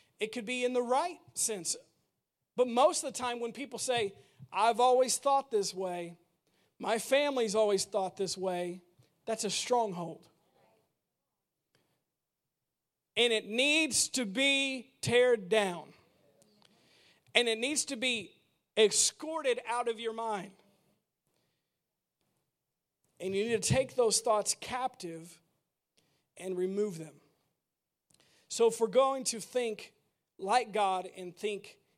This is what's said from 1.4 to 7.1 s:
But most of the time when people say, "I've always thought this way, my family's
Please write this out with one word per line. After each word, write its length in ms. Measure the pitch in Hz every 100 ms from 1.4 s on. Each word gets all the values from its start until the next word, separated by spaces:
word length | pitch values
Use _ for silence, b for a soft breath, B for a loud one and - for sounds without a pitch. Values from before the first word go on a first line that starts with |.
| - 208 165 - - _ _ _ _ _ _ -
But 100 | 254
most 380 | 233 294 330
of 80 | 302
the 60 | -
time 220 | 247 240
when 120 | 233
people 260 | 226 277 247
say, 340 | - 240 202 196 B B B
"I've 280 | 180 220 226
always 380 | 254 254 262 -
thought 320 | 277 277 277
this 220 | 220 185
way, 440 | 180 185 175 170 - _ _ _ _ _ -
my 200 | 208 226
family's 560 | -